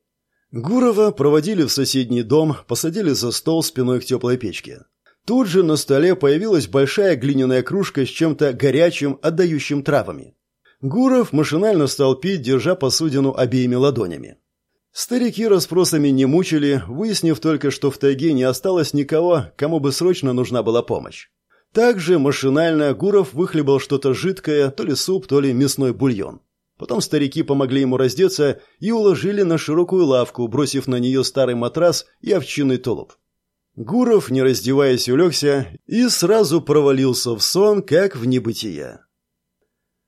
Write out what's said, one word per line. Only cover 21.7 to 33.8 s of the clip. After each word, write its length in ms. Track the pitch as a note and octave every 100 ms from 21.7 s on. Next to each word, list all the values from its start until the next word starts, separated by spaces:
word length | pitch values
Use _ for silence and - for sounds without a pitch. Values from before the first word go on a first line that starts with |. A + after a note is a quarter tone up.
Также 440 | G#3 A#3+ G#3+ D#3+ F3+
машинально 760 | C#3 B2+ C3+ C#3 E3 D#3+ D3
Гуров 400 | C3 F#3 G3+ F3+
выхлебал 460 | C3 F3+ D#3+ C#3+ C#3
что-то 340 | - C#3 C#3
жидкое, 580 | A#2 E3+ F#3+ - D3 C3+
то 120 | C3+
ли 120 | A3 C3
суп, 320 | - F#3+ F#3+
то 120 | C#3
ли 140 | C#3
мясной 400 | A#2+ C#3 - C3
бульон. 480 | G#2+ C3+ A2 D2+ - _ _ _ -
Потом 240 | - A3+
старики 420 | - D3+ C#3 D3
помогли 380 | D#3+ C#3 C3+ C3+
ему 160 | C3+ B2+
раздеться 640 | C3 B2+ F#3 - D3 A#2 _ -
и 120 | G3
уложили 520 | A3+ G#3 D#3+ F3 G3+
на 140 | F#3 D#3+
широкую 480 | - D#3 F3 F#3 E3
лавку, 420 | C3 A#2+ - A#2+
бросив 400 | A#2+ C#3+ C3+ B2+
на 100 | B2
неё 260 | B2 C3
старый 320 | B2+ - B2+ A#2+
матрас 500 | A#2+ D#3+ E3+ D#3+ - _
и 100 | -
овчинный 460 | F#3+ C3 - C#3 B2+
тулуп. 360 | B2+ G#2+ - _ _ _ _ _ _
Гуров, 560 | -